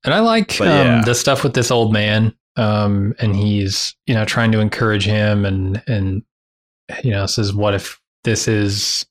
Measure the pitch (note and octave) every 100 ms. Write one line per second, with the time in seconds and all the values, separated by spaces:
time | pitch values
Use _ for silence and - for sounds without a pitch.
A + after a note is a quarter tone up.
0 | - G#3+ A3+ A3+ G3+ - G3 D3 C3 A#2
1 | A2 A#2+ - C3+ C#3 B2+ A#2+ A#2+ A2 G#2+
2 | G#2+ G#2+ A2+ - _ - A2 G#2+ G#2 G2+
3 | G2+ - A2 G2 G#2 G#2 G2 G2+ - -
4 | - A2+ G#2+ - A#2 A2 G#2+ - A2+ G#2
5 | G2+ G#2+ G#2+ G#2 G2+ F#2+ F#2+ G2 - A2
6 | F#2+ F#2+ - _ _ _ _ _ _ -
7 | C3 G2+ G2 - G2+ G2+ G#2 G2+ - -
8 | _ _ - G#2+ - G#2+ G2+ G2+ - -
9 | -